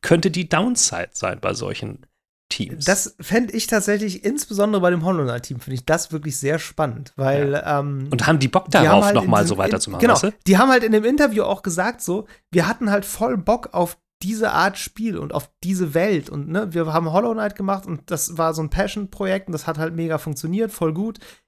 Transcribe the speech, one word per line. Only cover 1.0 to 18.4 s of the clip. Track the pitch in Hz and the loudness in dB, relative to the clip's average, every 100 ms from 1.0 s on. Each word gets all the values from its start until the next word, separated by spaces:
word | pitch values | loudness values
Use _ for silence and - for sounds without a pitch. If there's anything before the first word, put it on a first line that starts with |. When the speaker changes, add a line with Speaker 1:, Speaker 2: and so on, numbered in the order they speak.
| - | -8
Speaker 1:
sein | - 95 98 | -6 -6 -4
bei | 98 | -4
solchen | 98 98 101 107 - _ _ _ _ - | -4 -6 -8 -10 -12 _ _ _ _ -10
Teams. | - 107 160 147 | -8 -6 -4 0
Speaker 2:
Das | 196 - - | 0 0 -8
fänd | - 220 240 | -2 0 0
ich | 226 - | -4 -2
tatsächlich, | 220 196 208 214 185 208 | 0 0 0 -2 -4 -4
insbesondere | 285 - 202 208 208 | -4 -4 0 0 2
bei | 180 | 2
dem | 175 165 | 2 0
Hollow | 180 | 0
Knight-Team, | 135 120 - 127 | 0 -4 -8 -12
find | - | -8
ich | 131 - | -6 0
das | 160 - | -2 -2
wirklich | 156 151 131 | -8 -6 -4
sehr | 139 156 | -2 -2
spannend, | - - 151 113 139 - | -4 -4 -4 -4 -10 -2
weil, | 135 143 143 | 0 2 0
Speaker 1:
Ja. | 143 - 147 | -2 0 -2
Speaker 2:
ähm, | 143 139 135 | -2 -4 -4
Speaker 1:
Und | 135 117 | 0 2
haben | 160 | 4
die | 131 | 4
Bock | 185 - | 2 4
Speaker 2:
die | 175 | 6
haben | - | 8
Speaker 1:
darauf, | - 101 | 8 6
Speaker 2:
halt | - | 4
Speaker 1:
noch | 95 | 4
mal | 104 | 4
Speaker 2:
in | 101 | 4
Speaker 1:
so | 98 | 2
Speaker 2:
diesem, | |
Speaker 1:
weiterzumachen, | 95 107 - 92 | 0 0 -2 0
Speaker 2:
in, | 240 | 4
genau, | 185 | 4
Speaker 1:
weißt | 196 | 2
du? | 214 - | -2 4
Speaker 2:
die | 190 | 6
haben | 262 | 8
halt | 254 | 6
in | 226 | 4
dem | 214 214 | 4 4
Interview | 294 285 214 | 4 2 2
auch | 196 196 | -2 -2
gesagt | - 170 196 247 | -4 -2 -2 -4
so, | - 185 214 - _ | -4 -4 -6 -16 _
wir | 175 165 | 0 2
hatten | 240 220 | 0 0
halt | 208 202 | 0 0
voll | - 226 240 | -4 -2 -2
Bock | 175 233 - | 0 0 0
auf | 180 175 - _ - | -2 -2 -4 _ -10
diese | 180 220 220 | -6 -2 0
Art | - 190 196 | 2 0 0
Spiel | - - 226 165 | -12 -6 -4 -4
und | 147 | -4
auf | - - _ | -6 -8 _
diese | 175 190 175 | -4 -2 0
Welt | 156 196 180 - | 0 2 0 -2
und, | 147 143 | -8 -4
ne, | 170 208 | -4 -2
wir | 165 160 | -2 0
haben | 156 165 | 0 0
Hollow | 170 233 | 0 0
Knight | 220 208 202 | -2 -4 -4
gemacht | 196 196 190 | -4 -4 -4
und | 160 - | -10 -6
das | 165 - | -6 -6
war | 165 | -2